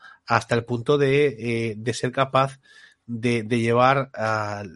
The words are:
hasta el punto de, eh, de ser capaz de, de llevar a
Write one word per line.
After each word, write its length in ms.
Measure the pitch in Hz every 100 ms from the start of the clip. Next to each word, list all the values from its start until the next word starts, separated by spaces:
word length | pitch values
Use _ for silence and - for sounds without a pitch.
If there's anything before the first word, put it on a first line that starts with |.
| - - -
hasta 300 | 117 - 117
el 80 |
punto 340 | 117 117 113 147
de, 280 | 139 139 147
eh, 480 | 113 117 117 113 107
de 160 | 110
ser 200 | 110 127
capaz 480 | 123 135 135 135 - _ - - _ -
de, 380 | 117 120 120
de 160 | 107 120
llevar 520 | 117 117 127 139 135 -
a 480 | 110 110 104 101 101